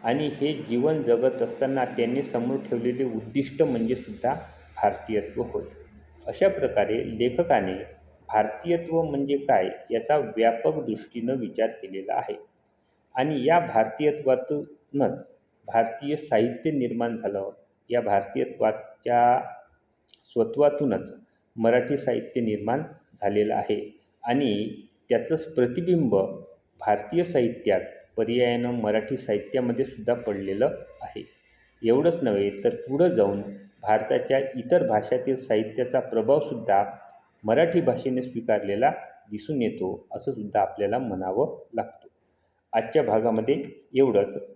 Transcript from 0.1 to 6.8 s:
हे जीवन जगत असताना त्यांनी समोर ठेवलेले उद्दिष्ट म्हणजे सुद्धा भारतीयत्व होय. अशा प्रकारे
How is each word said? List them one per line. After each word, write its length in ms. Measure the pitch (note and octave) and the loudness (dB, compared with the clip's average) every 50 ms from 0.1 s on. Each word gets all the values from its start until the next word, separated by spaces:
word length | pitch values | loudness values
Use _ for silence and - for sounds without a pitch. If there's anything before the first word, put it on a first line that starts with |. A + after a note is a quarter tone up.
| A#2+ C#3+ D3+ D3 | 0 0 0 -2
हे 260 | B2 - C#3 D3 D#3 | -2 -2 -2 -2 -2
जीवन 500 | - D#2 - A#2 A#2+ B2+ D3+ D#3+ D#3 C3+ | -4 -4 -2 0 2 2 2 2 0 2
जगत 380 | A#2 A#2 A2+ A#2+ C3 - - | 2 2 4 4 2 2 2
असताना 440 | A#2 A2 - - C#3 C3+ C3+ C3+ B2+ | -4 -4 -2 -2 -2 0 0 0 -2
त्यांनी 360 | B2 - - A#2+ A#2 B2 C3+ | -2 0 -2 0 0 0 -2
समोर 360 | C3+ - - B2 A#2 B2 C3+ C3+ | -2 -2 -2 -2 -2 0 -2 -2
ठेवलेले 460 | - - - A#2+ A#2 B2 B2 B2+ C3+ | -2 -2 -4 -2 0 -2 0 0 -2
उद्दिष्ट 600 | B2+ A2 A2 G#2+ A2 - C#3 C3+ C3+ - - D#3+ | -2 -2 -4 -8 -4 -2 -2 -2 -2 2 0 2
म्हणजे 320 | D3 B2+ A#2 A2+ A2+ B2+ | 2 2 0 0 0 -2
सुद्धा 380 | B2 - - G#2+ - - B2 C#3+ E3 - - - - - - - | -2 -4 -12 -14 -2 -2 -2 -2 -2 -6 -14 -20 -20 -20 -20 -6
भारतीयत्व 680 | - - G#2 G2+ - - - A2 G#2 - - - A#2+ | 0 0 0 0 0 -6 -2 -2 -2 -2 -2 -6 -6
होय. 220 | A#2+ - - - - - - - - - - - - - - - - - | -6 -4 -6 -8 -8 -8 -16 -20 -20 -20 -20 -20 -20 -20 -20 -14 -10 -10
अशा 200 | - - F#3 G3 | -2 2 2 2
प्रकारे 720 | F#3+ - - B2+ - - | 2 2 -2 0 2 2